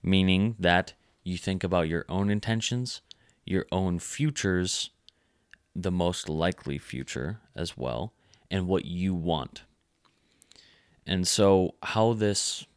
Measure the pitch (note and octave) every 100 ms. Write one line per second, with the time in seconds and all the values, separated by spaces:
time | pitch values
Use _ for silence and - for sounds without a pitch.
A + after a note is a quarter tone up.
0 | F2 F#2+ F#2 F#2 G#2+ G#2+ F2 F2 F#2 -
1 | _ _ F2+ F2 - F#2+ F2+ F2+ D#2+ E2
2 | - F#2 G2+ G#2 A2 A2+ - B2 B2 -
3 | _ - _ _ - F#2 - F#2 F#2+ E2+
4 | - - D3+ C#3+ G2 F2+ F2+ - - _
5 | - _ _ _ _ - _ - F2+ F2+
6 | F2 F2 - D#2 E2+ - - C#2 - B1+
7 | C2+ - C#2 A2 _ - E2+ - B1+ A#1
8 | G#2 _ _ _ _ F#2+ F2+ F#2+ - F2
9 | F#2 F2+ E2 D#2+ B1+ - - _ _ _
10 | _ _ _ _ - - _ _ _ _
11 | - F#2 F2+ - G2 F#2+ F2+ - - A2
12 | A2+ A2+ G#2 G2 - - -